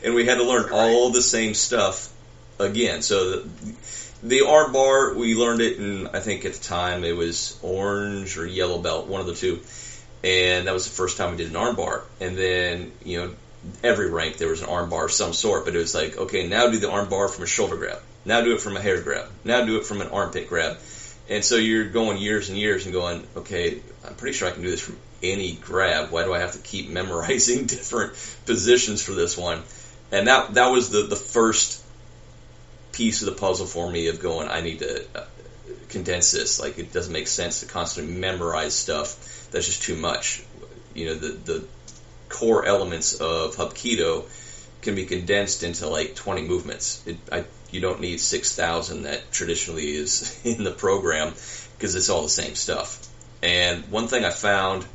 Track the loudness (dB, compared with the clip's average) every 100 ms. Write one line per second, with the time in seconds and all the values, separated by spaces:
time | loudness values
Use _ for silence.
0 | 2 4 4 4 4 4 4 4 6 8
1 | 6 4 4 4 2 2 2 2 2 0
2 | -10 -16 -20 -20 -20 -2 0 2 0 0
3 | 0 2 2 0 -6 -12 -12 -12 -14 -14
4 | -16 -12 2 4 8 8 8 6 6 8
5 | 6 2 2 4 4 4 2 2 -4 -4
6 | -4 -4 -4 -4 -4 -8 -4 -2 0 -2
7 | -2 0 -2 -2 -6 -6 -4 -2 0 0
8 | -2 -4 -6 -6 -4 0 0 0 -2 -2
9 | -2 -4 -4 -2 -2 -2 -6 -16 -16 -16
10 | -18 -4 2 4 6 4 2 -2 -2 -2
11 | -2 0 -2 -2 -4 -2 -2 0 -2 -4
12 | -8 -8 -6 0 2 2 2 -2 -8 -12
13 | -6 -6 -6 -10 -18 -16 -14 0 2 4
14 | 2 0 -2 -2 -2 0 -2 -2 0 0
15 | 0 2 0 0 2 2 2 0 0 0
16 | -2 -2 -2 -2 0 4 4 4 0 0
17 | 0 0 0 0 -2 0 0 0 -4 -8
18 | -12 -16 2 4 4 2 0 -2 0 0
19 | 0 -4 -4 -10 0 2 4 0 -2 -6
20 | -2 -2 -2 -4 -4 0 0 -2 -12 -18
21 | -18 -20 -4 -2 2 4 4 2 2 2
22 | 2 0 0 -2 -2 -2 0 0 0 -2
23 | -2 -4 -8 -12 -6 -2 -2 -2 -12 -16
24 | -16 -10 -6 -2 -4 -4 -4 -4 -6 -14
25 | -16 -6 -2 -2 -4 -8 -4 0 2 2
26 | 0 -2 0 0 -2 -6 -10 -8 -6 -4
27 | -4 -4 0 2 4 2 0 -4 -4 -2
28 | -2 -6 -14 -14 -2 0 8 6 6 -2
29 | -2 0 0 0 -2 -4 -8 -18 -20 -20
30 | -2 2 6 6 6 6 8 6 4 2
31 | 2 -2 0 4 6 6 2 -2 -14 -20
32 | -20 -20 -20 -20 -20 -20 -20 -20 -14 2
33 | 2 2 -2 0 0 2 -2 -4 -2 0
34 | 0 0 -2 -2 -2 -2 -4 -4 -6 -6
35 | -8 -12 -12 -16 -18 -18 -16 -16 -10 -8
36 | -2 2 4 4 0 -2 -2 -6 -4 -4
37 | -2 -6 -2 -2 -2 -4 -6 -6 -4 -4
38 | -6 -4 -4 -2 -2 -2 0 -2 0 -2
39 | -2 -8 -16 -16 -6 -4 -2 -2 -4 -2
40 | -2 -2 -2 -6 -10 -18 -18 -18 -16 -8
41 | -6 -4 -6 -8 -4 -6 -6 -16 -18 -20
42 | -20 -20 -14 -2 4 4 6 2 2 -2
43 | -2 0 0 0 -2 -2 -4 -4 -2 2
44 | 2 0 -4 -16 -18 -18 -20 -8 -4 -4
45 | -2 -4 2 2 2 -2 -4 -4 -2 -2
46 | -2 -6 -6 -4 -2 -2 -2 -6 -4 -6
47 | -10 -12 -6 -6 -6 -14 -12 -4 -2 -2
48 | -4 -2 0 0 -2 -2 0 0 -2 -6
49 | -6 -6 -4 -4 -2 -2 -2 -4 -4 -4
50 | -2 -2 -2 -6 -4 -2 -4 0 2 2
51 | 2 0 -2 -6 -14 -14 -16 -8 -4 0
52 | 2 2 2 0 -2 -4 -2 -2 -4 -10
53 | -16 -18 -20 -4 2 4 4 0 -2 -4
54 | 0 2 2 0 2 2 2 -2 -6